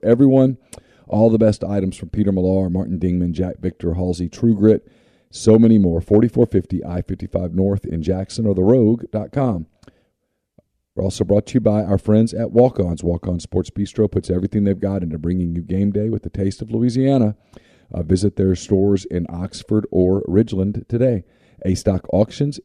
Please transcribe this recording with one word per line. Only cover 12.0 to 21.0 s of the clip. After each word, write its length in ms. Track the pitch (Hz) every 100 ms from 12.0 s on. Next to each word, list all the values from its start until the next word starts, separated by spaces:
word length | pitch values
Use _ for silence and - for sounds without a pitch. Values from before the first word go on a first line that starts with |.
| - 107 113
at 180 | 107 117
Walk-Ons. 540 | 113 127 - 90 82 85
Walk-On 340 | 85 92 87
Sports 300 | - 92 -
Bistro 420 | - 101 - 107
puts 180 | 98 -
everything 360 | 90 95 107 101
they've 120 | 92
got 240 | 98 98
into 160 | 85 78
bringing 380 | 82 92 87 85
you 60 |
game 300 | 85 95 101
day 180 | 101 110
with 140 | 113
the 60 | 101
taste 320 | - 95 -
of 100 | 113
Louisiana. 640 | 113 120 120 135 135 107 107 _ - _ _ _
Uh, 100 | 85
visit 340 | 80 90 101 -
their 180 | 95 90
stores 480 | - 98 101 98
in 220 | - 87 85
Oxford 580 | 87 95 - - 107 -
or 300 | 92 90 98
Ridgeland 640 | - 95 113 95 98 104 -
today. 380 | 117